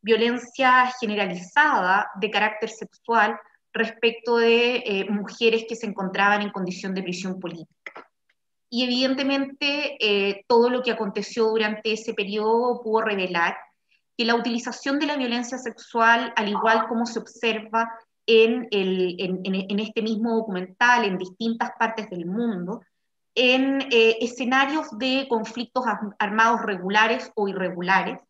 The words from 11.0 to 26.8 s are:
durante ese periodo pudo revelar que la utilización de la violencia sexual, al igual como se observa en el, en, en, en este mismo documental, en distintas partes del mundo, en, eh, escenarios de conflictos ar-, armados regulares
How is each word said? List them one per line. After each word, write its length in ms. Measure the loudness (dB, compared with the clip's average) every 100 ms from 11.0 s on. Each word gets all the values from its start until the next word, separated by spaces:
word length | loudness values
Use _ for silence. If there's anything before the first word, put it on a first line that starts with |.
| -4 -6 -6 -2 0
durante 460 | 2 0 -2 -4
ese 220 | -4 -4
periodo 640 | -6 -4 -2 0 2 2 -2
pudo 200 | 0 0
revelar 540 | 0 -2 0 0 0 -2 -14 _ _ _ _ -4
que 80 |
la 100 | 2
utilización 640 | 2 0 -4 -6 -6 -2 -2
de 80 | 0
la 100 | -2
violencia 420 | -2 -2 -4 -8
sexual, 760 | -10 -12 -8 2 4 4 2
al 140 | -2 -2
igual 400 | 0 2 2 2
como 180 | -2 -2
se 120 | -4
observa 720 | -10 -4 -4 -2 -2 -2 -2 -6 _ _ 4
en 400 | 6 6 4 -2
el, 460 | -2 0 0 0 -2
en, 200 | -4 -4
en, 100 | -2 -4 -2
en 100 | -4
este 220 | -2 -4
mismo 320 | -2 -2 0
documental, 680 | 0 -2 -6 -8 0 4 4
en 140 | 2 -2
distintas 520 | -6 -6 -4 -2 -6 -2
partes 320 | -4 -2 -8
del 160 | -8 -6
mundo, 540 | -4 -4 -4 -6 -8 _ _ _ _ _
en, 480 | 0 2 4 2 0 2
eh, 240 | 4 4 2
escenarios 680 | -4 -4 0 2 2 -2 -6 -6
de 280 | -2 -2 0
conflictos 580 | -4 -4 -10 -6 -4 -2
ar-, 300 | -2 -6 -6
armados 440 | -4 2 4 2
regulares 680 | -2 -4